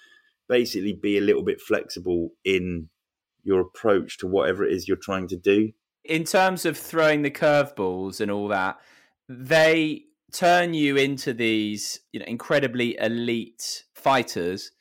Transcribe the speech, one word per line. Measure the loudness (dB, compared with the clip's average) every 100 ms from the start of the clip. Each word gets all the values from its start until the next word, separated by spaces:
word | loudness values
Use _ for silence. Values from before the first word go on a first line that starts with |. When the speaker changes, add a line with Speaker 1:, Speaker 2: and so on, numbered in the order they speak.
| _ _ _ _ 0
Speaker 1:
basically | 0 0 -2 -4
be | -4 -2 2
a |
little | 2 2
bit | 0 -4
flexible | -2 -4 -4 -8 -4 -2 -4 -6
in | -2 -2 -2 -6 -10 _ _ _ _ _
your | 0 0
approach | 0 -2 0 2 0 -8
to | -2
whatever | 0 0 0 -2
it |
is | -2 -2
you're | -4
trying | -4 -6 -6
to | -2
do. | 2 2 2 -4 _ _
Speaker 2:
In | -6 -4 0
terms | 2 2 0 -4
of | -4
throwing | -4 2 4 4
the | 0
curveballs | 0 4 4 2 -2 -4 -2 -6 -4
and | -4
all | -2 -2
that, | 0 -2 -4 _ _ _ _ -20
they | -16 2 4 6 6 2 -4 -10 _ _
turn | 0 4 4 4
you | 2 2 4
into | 2 0 -4
these, | 0 2 2 0 -4 -8 -10 _
you | -12
know, | -8
incredibly | -10 -2 0 0 0 -2 -2
elite | -2 -2 -2 -4 -6 -12 -12 -12 -16
fighters, | -4 0 0 0 -4 -4 -6 -10 _